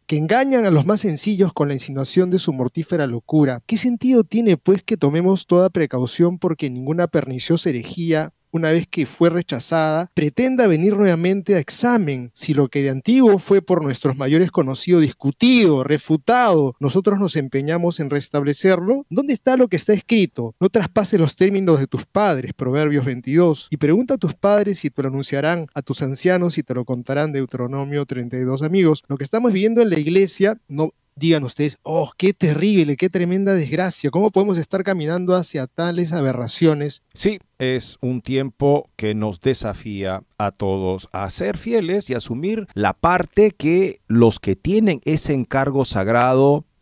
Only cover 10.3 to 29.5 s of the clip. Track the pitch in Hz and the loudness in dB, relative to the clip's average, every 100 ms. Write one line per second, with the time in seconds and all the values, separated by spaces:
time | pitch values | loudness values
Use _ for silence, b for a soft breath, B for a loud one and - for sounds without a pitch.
10.3 | - 254 254 226 156 185 208 202 165 180 | 0 -2 2 2 4 2 2 2 2 0
11.3 | 196 180 190 143 - 240 240 165 131 123 | -2 0 0 0 2 2 2 0 -4 -8
12.3 | - - 143 135 143 139 131 - 254 247 | -8 -2 0 0 0 -2 -2 2 6 6
13.3 | 196 - 196 175 175 147 127 143 131 135 | 4 4 2 2 0 0 -2 -2 -2 0
14.3 | 156 180 - 135 131 - 175 147 - 139 | 2 2 0 -2 -2 2 4 4 0 -4
15.3 | - 240 247 196 139 135 151 - 160 - | 0 4 6 4 2 0 -2 0 -2 2
16.3 | 247 233 165 139 - 143 185 196 202 190 | 2 4 4 2 0 -2 0 0 0 0
17.3 | 160 135 135 143 170 175 170 143 143 139 | -2 -4 -4 -2 -2 -2 -2 -4 -4 -2
18.3 | 147 143 143 190 180 185 269 - 180 285 | -2 -2 0 2 2 2 -2 -2 -4 -2
19.3 | 254 - 254 247 170 - 208 - 226 180 | -2 2 2 2 2 0 0 2 2 2
20.3 | - 113 - 185 226 170 - 196 196 156 | -2 -10 -2 0 2 0 0 0 2 0
21.3 | - 185 196 185 151 135 - - 196 208 | 2 0 2 2 2 0 -6 -4 0 0
22.3 | 139 127 - 127 139 151 147 131 123 123 | 0 -4 -8 -4 -2 0 0 -2 -6 -2
23.3 | 151 175 151 - 151 147 185 262 262 165 | 2 2 0 -6 -2 2 2 0 -2 -4
24.3 | - 202 208 208 190 143 - 135 135 135 | -2 2 2 0 -2 -6 -4 -6 -4 -6
25.3 | 139 151 175 156 - - 151 135 135 180 | -2 -2 -2 -6 -10 -8 -6 -6 -2 0
26.3 | 180 175 160 - 127 120 123 120 139 156 | 2 0 -4 -6 -6 -6 -6 -4 -2 -2
27.3 | 139 127 131 123 139 139 147 143 127 120 | -4 -6 -6 -8 -6 -6 -6 -6 -8 -8
28.3 | 127 127 135 156 190 170 151 - 139 139 | -6 -4 -4 -2 2 2 2 -2 -8 -4
29.3 | 220 247 | 0 0